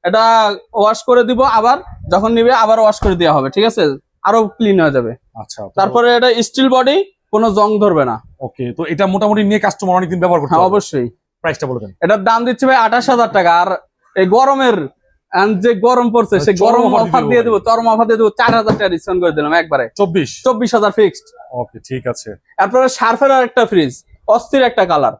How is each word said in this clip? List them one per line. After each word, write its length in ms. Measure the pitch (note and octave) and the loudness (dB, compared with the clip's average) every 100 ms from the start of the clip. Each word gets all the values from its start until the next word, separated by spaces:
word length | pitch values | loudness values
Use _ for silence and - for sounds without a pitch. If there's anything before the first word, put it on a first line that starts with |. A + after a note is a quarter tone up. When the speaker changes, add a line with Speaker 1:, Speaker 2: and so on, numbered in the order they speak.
Speaker 1:
এটা 200 | F3 A3 A3+ A3+ G#3+ G3 _ | -2 0 2 2 0 -4 _
ওয়াশ 260 | A3+ G#3 A3 | -2 0 0
করে 200 | - B3 | 0 2
দিব, 160 | A#3 B3 | 2 0
আবার 360 | C4 A3+ A3+ C#4 - - - | 2 2 2 -2 -4 -18 -4
যখন 200 | F3 A3 A#3 | -2 0 2
নিবে 140 | A#3 | 2
আবার 260 | B3 A3 A3+ | 2 2 2
ওয়াশ 180 | A3 G#3 | 2 2
করে 160 | G3+ F#3 | -2 0
দেওয়া 180 | E3+ D3 | 2 0
হবে, 120 | C3+ | 0
ঠিক 160 | F#3+ A3+ | 0 -2
আছে? 180 | A3+ D#3 C3+ _ _ | 0 -2 -2 _ _
আরো 160 | F#3+ A3 G#3+ | -2 0 -2
ক্লিন 300 | - A3 F#3+ | -2 0 2
হয়ে 100 | D#3+ | 2
যাবে। 200 | C#3 A#2 B2+ _ A2+ | 0 -4 -10 _ -20
Speaker 2:
আচ্ছা, 200 | G#2 - | -18 -16
তো 80 | - - | -10 -2
Speaker 1:
তারপরে 320 | G3 A#3+ A#3+ A#3+ | 0 2 2 2
এটা 140 | B3 A#3 | 2 0
স্টিল 260 | A3+ - C4+ | -2 0 0
বডি, 280 | B3+ B3+ D#4 G4 _ _ | 2 2 0 -4 _ _
কোনো 160 | G#3+ A3+ G3+ | -2 0 0
জং 120 | G#3 G#3+ | 0 2
ধরবে 240 | G#3 D#3+ C3 | 2 2 -2
না। 100 | A2 - _ | -4 -12 _
Speaker 2:
ওকে, 260 | C3 - B2 - | -16 -10 -10 -8
তো 40 | D#3+ | -8
এটা 200 | D#3+ F#3+ | -2 -2
মোটামুটি 360 | F#3+ G#3 G#3+ | 0 0 0
নিয়ে 160 | G3+ G#3 | 0 0
কাস্টমার 360 | G#3 - F#3+ F3+ | -2 -4 -2 -2
অনেকদিন 240 | F3+ F3+ | -2 -2
ব্যবহার 200 | F3+ F3 | 0 0
করতে 120 | - | 0
Speaker 1:
হ্যাঁ, 100 | D#3 | 0
Speaker 2:
পারবে। 120 | F#3 G3+ | 2 0
Speaker 1:
অবশ্যই। 320 | - C#3+ A#2+ _ _ _ | -2 -6 -6 _ _ _
Speaker 2:
প্রাইসটা 240 | E3 D3 C#3 | -8 -6 -6
বলে 100 | B2 | -8
দেন। 120 | G#2 - | -10 -6
Speaker 1:
এটার 180 | E3+ G#3 | -2 0
দাম 160 | G3 A3+ A#3+ | 0 0 -2
দিচ্ছি 180 | A#3+ C4 | -2 0
ভাই 120 | B3+ A3+ | 2 2
আঠাশ 200 | A#3+ A#3+ | 0 0
হাজার 200 | B3 A3+ G#3 | 0 2 2
টাকা। 140 | E3+ E3+ | 2 2
আর 80 | F3+ F#3 _ _ _ - | 0 -4 _ _ _ -2
এই 120 | F#3 A3 | 2 4
গরমের, 420 | C4+ C4+ C4 G#3 C3+ _ _ _ _ F3+ | 2 2 0 0 -4 _ _ _ _ -2
and 140 | G3+ G3+ | 0 2
যে 80 | A3 A3 A#3 | 0 2 2
গরম 200 | B3 A#3+ | 2 2
পড়ছে, 220 | A#3 A3 G3 | 0 0 0
Speaker 2:
মানে 100 | - | 0
Speaker 1:
সে 80 | |
Speaker 2:
চরম 180 | F#3+ G#3+ | 2 2
Speaker 1:
গরম 220 | A#3 A3+ | 2 2
Speaker 2:
অফার 80 | G#3+ | 2
Speaker 1:
অফার 200 | A3+ C4 | 2 0
Speaker 2:
দিয়ে 100 | A3 | 2
Speaker 1:
দিয়ে 120 | A#3+ | 0
Speaker 2:
দিব 120 | A#3 G#3 | 2 0
Speaker 1:
দিব, 100 | A3+ | 0
Speaker 2:
ভাই। 0 | |
Speaker 1:
চরম 200 | A3+ A3+ | 0 0
অফার 120 | A3 A3+ | 0 0
দিয়ে 100 | A3 | 2
দিব, 80 | A3 G#3+ | 0 0
চার 120 | A#3+ A3+ | 0 0
হাজার 140 | A3 G3+ | 0 -2
টাকা 120 | G3+ | -2
ডিসকাউন্ট 300 | E3+ - F#3 | -4 -4 -2
করে 100 | F3 D#3 | 0 -2
দিলাম 160 | D3 | -2
একবারে। 320 | E3 D#3+ C#3+ A2+ - | -2 0 -2 -4 -2
Speaker 2:
চব্বিশ? 300 | G3 F3 C3+ - | -2 0 -4 -4
Speaker 1:
চব্বিশ 260 | B3+ A3+ A#3+ A#3+ | -2 -2 0 0
হাজার 140 | G#3 | 0
ফিক্সড। 340 | F#3+ G3+ - _ - - | 2 0 0 _ -20 -14
Speaker 2:
ওকে, 260 | B2 A#2+ A2+ - | -12 -12 -14 -12
ঠিক 160 | C3 B2 | -10 -8
আছে। 180 | A#2 - G#2 _ - | -10 -12 -20 _ -4
Speaker 1:
তারপরে 300 | - B3+ C4 | 0 2 0
সার্ফের 420 | B3+ A3+ A#3+ C#4 | 0 -2 0 2
আর 120 | C4 | 2
একটা 200 | A#3+ - A3+ | 2 0 0
ফ্রিজ, 280 | F#3+ C#3+ - _ - - | 0 0 -6 _ -18 -2
অস্থির 360 | A#3 - C#4 B3 | -2 0 0 0
একটা 140 | - F#3 | 0 0
কালার। 300 | F#3 B2+ - | 0 -2 -4